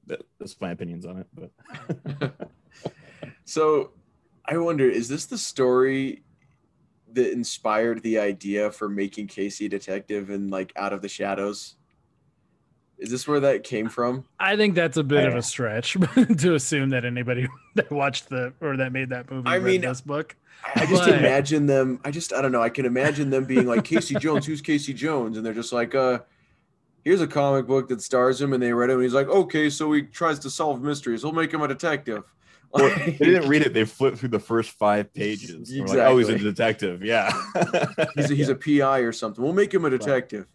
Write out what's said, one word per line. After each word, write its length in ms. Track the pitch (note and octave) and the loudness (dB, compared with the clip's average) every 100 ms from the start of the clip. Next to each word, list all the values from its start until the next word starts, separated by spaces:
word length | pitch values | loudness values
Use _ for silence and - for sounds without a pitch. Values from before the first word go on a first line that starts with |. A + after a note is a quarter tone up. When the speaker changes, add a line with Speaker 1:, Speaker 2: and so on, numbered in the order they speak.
| - | -12
Speaker 1:
that, 160 | - - _ | -14 -14 _
that's 200 | G2 - | -18 -10
my 80 | F#2 | -10
opinions 340 | F2 F2 E2+ | -8 -10 -12
on 140 | F2 F#2 | -14 -16
it, 100 | F#2 | -16
but 180 | - F#2 _ - - - F3+ C#3+ C#3+ C#3 | -18 -20 _ -20 -20 -12 -10 -10 -8 -8
<laughs> 180 | - - _ _ - - - - - - - - | -8 -18 _ _ -12 -12 -12 -20 -20 -20 -20 -10
Speaker 2:
So, 460 | - D#3 D3+ C3+ _ _ _ _ _ - | 0 2 2 0 _ _ _ _ _ -6
I 120 | D#3 | -2
wonder, 300 | E3+ D#3+ B2+ | 0 2 4
is 220 | G#2 A#2 | 2 -2
this 160 | C#3+ - | -6 -8
the 120 | B3 | -8
story 840 | - - B2+ B2+ C3 C3+ C3+ - _ _ _ _ _ _ _ _ _ | -8 0 2 4 4 2 -4 -8 _ _ _ _ _ _ _ _ _
that 180 | A#2 A#2 | 0 0
inspired 720 | A#2+ A#2 - A2+ G#2+ A#2 A#2 | 0 -6 -4 0 2 2 0
the 160 | A2 A2 | 0 0
idea 520 | G#2 F#2+ G2 G2+ G#2 | 0 -2 -4 -2 -2
for 160 | G#2 G#2+ | -2 -6
making 400 | G2+ G2 G2 G#2 | -4 -6 -6 -12
Casey 380 | - G2+ - G#2 | -6 -8 -6 -6
a 40 | |
detective 600 | G2 - G2 G2 G#2 G2 | -6 -6 -8 -6 -8 -6
in, 200 | G2+ G2+ | -6 -4
like, 220 | F#2+ F#2+ - | -6 -6 -6
Out 180 | G2+ | -6
of 80 | G2 | -4
the 80 | G2 | -8
Shadows? 640 | - G2 G2 G2+ G2+ - - _ _ _ _ _ _ _ _ _ _ _ _ | -6 -4 -2 -4 -6 -14 -20 _ _ _ _ _ _ _ _ _ _ _ _
Is 100 | A2 | -8
this 180 | B2+ C#3+ | -6 0
where 120 | D3 | 2
that 240 | C#3 C3 | 4 2
came 260 | - A#2 A2+ | -2 -4 -4
from? 360 | A#2 A#2+ B2+ - _ | -2 -2 -2 -8 _
Speaker 3:
I 160 | F#3+ G#3 | -2 2
think 200 | G#3+ F3 | 2 2
that's 220 | E3 D3+ | 2 0
a 60 | |
bit 220 | D3 C#3+ C3+ | 2 4 4
of 80 | |
Speaker 1:
I 40 | B2 | 0
Speaker 3:
a 20 | |
stretch 520 | A#2 - A#2 G#2+ - | -4 -4 -4 -2 -4
<laughs> 440 | F#3+ F3 - B3 F3+ | 0 2 4 4 4
to 160 | E3 | 4
assume 360 | D#3+ - D3+ C3+ | 2 0 0 0
that 120 | C3 | 0
anybody 440 | A#2+ B2 B2 B2 B2+ - | -2 -4 -4 -2 -4 -6
<laughs> 140 | _ - | _ -4
that 160 | - | -2
watched 380 | C#3+ C#3 B2+ - | 0 -2 -2 -6
the, 240 | C3 B2+ - | -6 -6 -6
or 160 | D#3+ C3+ | -6 -2
that 140 | C3 | -2
made 180 | B2+ C3 | -4 -6
that 200 | B2 B2 | -8 -8
movie 180 | C3+ B2+ | -6 -2
Speaker 2:
I 60 | F3+ | 0
Speaker 3:
read 260 | F#3 F#3 | 2 0
Speaker 2:
mean, 80 | F3 | 0
Speaker 3:
this 120 | B2+ | -6
book. 340 | C3+ C#3+ D#3+ - _ - - - | -6 -6 -6 -14 _ -18 -4 0
Speaker 2:
I 100 | D#3 | 2
just 200 | F3+ F3 | 4 6
Speaker 3:
But 100 | C#3+ | 6
Speaker 2:
imagine 480 | - C3+ C#3+ D#3 C#3+ | 6 4 2 2 4
them, 340 | C3+ C3 B2+ C#3+ | 4 2 -2 -6
I 60 | |
just, 200 | D3 E3 | -8 -6
I 120 | B2 | -2
don't 80 | C3+ | 0
know, 100 | B2+ | 2
I 80 | A#2 | 0
can 160 | A#2+ B2+ | 0 -2
imagine 460 | B2 C#3+ D3 C#3+ | 2 0 0 0
them 140 | C3+ C3 | 0 2
being 200 | B2+ B2 | 2 4
like, 180 | A#2 - | 2 2
"Casey 280 | D#3+ - | 0 0
Jones, 320 | C#3 D#3 D3+ D3 | -2 0 0 -2
who's 160 | D3+ | -6
Casey 320 | - D3 C#3+ | -2 -2 -2
Jones?" 420 | B2+ C#3+ D3+ A2+ A2 | -6 -2 -2 -2 -4
And 80 | |
they're 120 | A2+ A2 | -6 -6
just 180 | A#2 | -4
like, 220 | B2 A#2 C3 | -2 0 2
"Uh, 240 | C3 B2 - _ _ _ _ _ _ _ | 2 0 -4 _ _ _ _ _ _ _
here's 180 | - F#3 | 0 2
a 40 | D#3+ | 2
comic 400 | D3 C#3+ C3+ A#2 | 0 2 2 2
book 220 | C3+ B2+ | 0 0
that 120 | A#2+ | -6
stars 360 | - B2+ B2 C3 | -2 2 2 2
him," 140 | C#3+ | 0
and 80 | C3 | 0
they 100 | B2 | 0
read 200 | A#2+ B2 | 2 2
him, 60 | C3 | 2
and 60 | |
he's 120 | B2+ B2+ | 2 2
like, 120 | C#3 | 2
"Okay, 440 | F#3+ F3+ D#3 D3+ | 2 2 2 0
so 200 | D3 D#3 | 0 0
he 100 | D3+ | 0
tries 340 | C#3+ - E3+ D3 | 0 -4 -2 -2
to 140 | C#3 | -6
solve 320 | - D#3 C3 | -4 -2 -2
mysteries. 400 | C#3 C#3+ C3+ A#2 | -4 -4 -4 -4
We'll 100 | C#3 | -4
make 180 | D#3+ D#3+ | -2 -2
him 120 | D#3+ | -2
a 40 | D3 | -4
detective." 560 | C3 E3+ D3 C#3 G#2+ - _ _ - _ | -2 -2 -2 -4 -10 -10 _ _ -20 _
Speaker 1:
Well, 180 | C#3+ C3+ | 4 4
Speaker 2:
Like 280 | - D3 C#3 | 4 -2 2
Speaker 1:
they 80 | D3+ | 4
didn't 240 | F#3 C#3+ | 6 4
read 140 | D3+ | 4
it. 100 | C#3+ | 4
They 120 | G2+ G#2+ | 2 -2
flipped 340 | - C3+ - | 0 0 0
through 100 | B2+ | -4
the 100 | G#2+ | -4
first 300 | - A#2 A2+ - | 0 -2 -2 -2
five 340 | G#2 G#2 G2+ - | 2 2 0 -6
pages. 580 | G#2 G#2+ - D#2+ A#2 | -6 -6 -10 -16 -10
They're 140 | C3 G2 | -6 0
like, 100 | B2+ | 4
"Oh, 220 | A#2 B2+ | 6 6
he's 100 | A2 | 6
a 40 | G#2+ | 2
Speaker 2:
Exactly. 160 | G#2 | 0
Speaker 1:
detective." 520 | G2+ A2+ G#2+ G2+ F2 | 0 0 0 -4 -4
Yeah. 280 | G2+ A2+ G2 - - - | 0 0 2 -2 -4 -2
<laughs> 600 | E3+ F3+ D3+ - D#3 C#3+ | 0 0 -2 -2 -2 0
Speaker 2:
He's 140 | C#3+ | 0
a, 60 | C#3+ | 2
he's 140 | D3 | 0
a 20 | |
Speaker 1:
Yeah. 60 | C3+ | 0
Speaker 2:
P 220 | - D3 | 2 2
I 160 | C3+ C3 | 4 2
or 120 | A#2+ | 0
something. 320 | A2+ A2+ G#2 | -2 -8 -4
We'll 100 | C3 | -2
make 200 | F#3 G3+ | 2 2
him 100 | F3+ | 2
a 60 | D#3+ | 2
Speaker 1:
Right. 100 | C3 | 0
Speaker 2:
detective. 460 | D3 C3 B2 G#2+ F#2 | 0 -2 -2 -12 -12